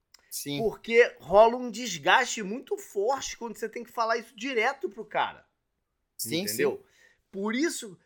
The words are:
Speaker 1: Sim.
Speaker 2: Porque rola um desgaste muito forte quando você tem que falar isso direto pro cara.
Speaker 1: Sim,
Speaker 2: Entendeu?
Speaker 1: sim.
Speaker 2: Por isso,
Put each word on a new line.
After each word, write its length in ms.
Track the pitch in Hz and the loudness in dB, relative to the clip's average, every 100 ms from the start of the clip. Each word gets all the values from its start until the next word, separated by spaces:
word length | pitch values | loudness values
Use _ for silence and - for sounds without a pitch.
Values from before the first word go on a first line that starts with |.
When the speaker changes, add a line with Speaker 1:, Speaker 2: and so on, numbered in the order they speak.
| _ - - | _ -20 -14
Speaker 1:
Sim. 280 | - 143 143 | -12 -8 -2
Speaker 2:
Porque 560 | - - - 233 240 - | -2 -4 2 4 4 2
rola 380 | 143 196 277 254 | 4 8 8 6
um 140 | 247 | -6
desgaste 680 | 214 247 170 156 220 240 - | -8 -8 -4 4 4 4 -4
muito 340 | 190 240 277 415 | -6 -8 -8 -10
forte 580 | - 208 208 269 - - | -8 -4 -2 -2 -4 -10
quando 200 | 233 208 | -12 -10
você 120 | 220 | -10
tem 140 | 240 | -10
que 80 | 233 | -12
falar 260 | - 226 233 | -4 -2 -2
isso 180 | 220 208 | -4 -10
direto 520 | 254 247 233 269 370 | -4 0 -2 -2 -8
pro 160 | 233 | -10
cara. 400 | 202 170 113 - _ _ _ _ _ _ _ - | -6 -2 -2 -4 _ _ _ _ _ _ _ -12
Speaker 1:
Sim, 260 | 113 156 | -6 -4
Speaker 2:
Entendeu? 340 | 196 113 143 101 | -4 0 -2 -2
Speaker 1:
sim. 80 | - _ - _ _ | -12 _ -20 _ _
Speaker 2:
Por 220 | 190 208 | -8 -4
isso, 440 | 240 330 - 220 170 | 0 -2 -2 -12 -18